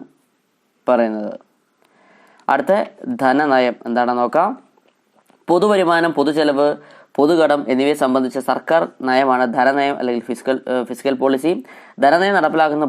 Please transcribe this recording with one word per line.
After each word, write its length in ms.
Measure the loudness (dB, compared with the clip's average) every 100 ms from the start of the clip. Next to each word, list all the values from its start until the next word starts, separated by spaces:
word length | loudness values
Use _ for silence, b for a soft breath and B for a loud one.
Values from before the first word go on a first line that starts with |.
| -12 _ _ _ _ _ _ _ -2
പറയുന്നത്. 440 | 0 0 -4 -10 -12 _ _ _ _ b b b b b b -2
അടുത്ത 200 | -2 0 0 -2 -10 -12 -2
ധനനയം 540 | 0 2 2 2 2 -2 -4
എന്താണെന്ന് 340 | -2 0 0
നോക്കാം. 280 | 0 0 -2 -4 _ _ _ _ _ _ _ _ -2
പൊതുവരുമാനം, 640 | 0 2 2 2 2 0 0
പൊതുചെലവ്, 480 | -2 0 0 2 0 -2 B B B 0
പൊതുകടം 440 | 2 4 2 2 0
എന്നിവയെ 240 | 0 0 0
സംബന്ധിച്ച 360 | 0 0 -2 -4 -4
സർക്കാർ 320 | -4 0 0 0 -6 -2
നയമാണ് 380 | 0 2 2 0 2
ധനനയം 400 | 0 2 -2 -2
അല്ലെങ്കിൽ 240 | -4 -4 -6
ഫിസ്ക്കൽ, 300 | -8 -4 -6 -4
ഏഹ്, 120 | -4 -4
ഫിസ്ക്കൽ 260 | -6 -4 -2
പോളിസി. 300 | 0 0 -2 -4 -8 B B 0
ധനനയം 320 | 2 4 2 2
നടപ്പിലാക്കുന്ന 480 | 0 2 0 0